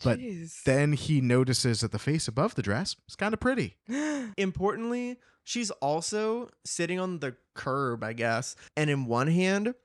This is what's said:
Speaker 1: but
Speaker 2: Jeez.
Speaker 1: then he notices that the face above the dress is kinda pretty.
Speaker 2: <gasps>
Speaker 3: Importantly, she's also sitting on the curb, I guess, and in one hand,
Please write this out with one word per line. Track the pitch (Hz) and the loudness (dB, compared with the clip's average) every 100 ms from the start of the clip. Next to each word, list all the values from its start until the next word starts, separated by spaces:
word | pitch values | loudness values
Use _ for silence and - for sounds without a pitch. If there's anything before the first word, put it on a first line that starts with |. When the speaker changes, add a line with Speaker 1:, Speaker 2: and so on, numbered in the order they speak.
Speaker 1:
but | - 247 | 0 0
Speaker 2:
Jeez. | 247 180 165 - | -2 -8 -10 -2
Speaker 1:
then | - 131 147 | 2 4 4
he | 147 - 147 | 2 2 2
notices | 127 123 131 123 127 110 | 6 4 4 2 2 2
that | 113 | 0
the | 107 | -2
face | - 156 - | 0 0 0
above | 110 208 | 0 0
the | - | 0
dress | 98 110 196 - - | 0 0 -2 -8 -12
is | - | -4
kinda | 202 220 | -2 0
pretty. | 247 262 196 - - | 0 0 -2 -6 -6
Speaker 2:
<gasps> | 262 302 285 233 196 | -4 -2 -4 -6 -2
Speaker 3:
Importantly, | 196 - 196 214 233 247 247 247 _ _ | -2 0 -2 -2 -4 -4 -6 -8 _ _
she's | - 240 214 | -8 -4 -4
also | - 139 156 165 214 214 233 240 _ - | -2 -2 -2 -2 -2 -2 -2 -6 _ -8
sitting | - 170 185 | -4 -2 -2
on | 185 175 | -2 -4
the | 139 - _ | -6 -8 _
curb, | - 139 135 135 117 | -8 -2 0 0 -2
I | 110 | -4
guess, | 117 117 113 - - - - | -2 0 0 -2 -12 -8 -2
and | 151 | 0
in | 139 123 | 2 2
one | 117 143 | 2 4
hand, | 170 185 202 214 247 | 4 4 2 0 -4